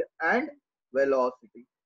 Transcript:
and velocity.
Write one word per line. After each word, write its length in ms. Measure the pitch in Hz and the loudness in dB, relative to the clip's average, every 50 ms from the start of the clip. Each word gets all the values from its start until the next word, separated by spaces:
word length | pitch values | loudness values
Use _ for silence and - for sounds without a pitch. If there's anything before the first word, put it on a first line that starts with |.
| - - _ _ | -6 -8 _ _
and 280 | 160 170 196 247 311 294 - - _ _ _ _ _ _ - | -2 0 0 0 -2 -4 -10 -18 _ _ _ _ _ _ -2
velocity. 720 | 131 139 139 135 131 123 127 127 - - - _ 120 123 _ _ _ _ | 0 2 2 2 2 0 0 -2 -6 -16 -20 _ -20 -20 _ _ _ _